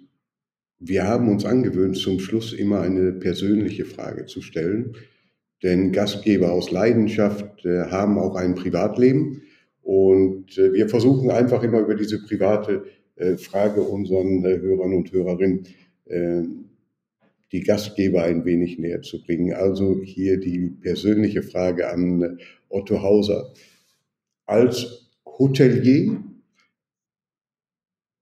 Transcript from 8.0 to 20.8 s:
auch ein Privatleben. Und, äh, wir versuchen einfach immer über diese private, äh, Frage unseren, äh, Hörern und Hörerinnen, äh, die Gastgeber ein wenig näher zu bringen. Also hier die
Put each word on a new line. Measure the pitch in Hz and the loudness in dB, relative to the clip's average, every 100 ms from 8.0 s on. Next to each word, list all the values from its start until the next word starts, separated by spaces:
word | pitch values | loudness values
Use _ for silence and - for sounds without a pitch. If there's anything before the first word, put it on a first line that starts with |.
| 104 101 | 0 0
auch | 92 90 | 0 -2
ein | 92 | -2
Privatleben. | 90 92 87 104 113 127 135 - - - _ _ _ | -2 -2 -2 0 4 4 4 -2 -6 -16 _ _ _
Und, | - 95 95 95 95 95 - 95 | 0 4 6 6 4 0 -8 2
äh, | 95 | 2
wir | 98 107 | 4 2
versuchen | 120 123 135 127 | 2 4 4 2
einfach | 107 123 120 | 2 2 2
immer | 117 113 | 2 2
über | 104 104 | 2 -2
diese | 107 107 | -2 -6
private, | - 101 98 110 - 98 - - _ - | -6 0 2 0 0 -4 -6 -20 _ -4
äh, | 90 87 | -2 -2
Frage | - 98 104 104 | -4 -2 0 0
unseren, | 85 98 95 92 92 95 | -2 -4 -2 0 2 0
äh, | 92 90 | 0 0
Hörern | 92 95 92 | 0 0 0
und | 92 82 | -2 0
Hörerinnen, | 92 90 90 95 95 - - _ _ _ | -2 -2 0 0 0 -6 -20 _ _ _
äh, | 87 87 87 82 - - _ _ _ _ _ _ _ _ | -4 -2 -2 -4 -10 -18 _ _ _ _ _ _ _ _
die | 90 | -4
Gastgeber | 98 104 - - 95 87 | 0 0 -2 -2 0 2
ein | 85 82 | 0 0
wenig | 85 85 87 85 | 0 0 0 -4
näher | 82 87 | -8 -8
zu | - 80 | -10 -14
bringen. | - 82 87 | -6 -2 -2
Also | - 98 95 98 95 | 0 0 0 0 -2
hier | - - 95 95 | -4 -4 0 0
die | 92 90 90 - | -2 -4 -6 -6